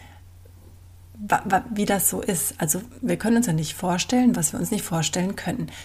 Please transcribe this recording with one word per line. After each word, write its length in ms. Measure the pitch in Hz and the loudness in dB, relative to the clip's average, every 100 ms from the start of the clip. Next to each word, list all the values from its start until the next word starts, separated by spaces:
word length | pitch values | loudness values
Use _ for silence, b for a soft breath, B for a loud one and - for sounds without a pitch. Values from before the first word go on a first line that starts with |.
| B B B - - - - - - - - - | B B B -20 -20 -20 -20 -20 -20 -20 -20 -10
wa-, 200 | 208 - | -2 0
wa-, 200 | 202 190 208 | 2 0 0
wie 140 | 208 | -2
das 260 | 208 202 - | 2 2 0
so 100 | 185 | -2
ist. 340 | - 175 - - | -2 -2 -2 -2
Also 240 | 156 180 - - | -2 -2 -6 -6
wir 160 | 240 175 | -2 0
können 200 | 214 233 | 2 2
uns 80 | 240 | 4
ja 60 | |
nicht 220 | 160 151 | 0 -2
vorstellen, 600 | - 185 180 - 247 247 180 | -4 -2 -2 2 4 4 4
was 160 | 160 | 0
wir 80 | - | -2
uns 100 | 175 | -2
nicht 140 | 202 | -2
vorstellen 520 | - 165 156 185 180 202 | -2 -2 0 0 -2 -2
können. 340 | - - 160 B | -4 -4 -6 B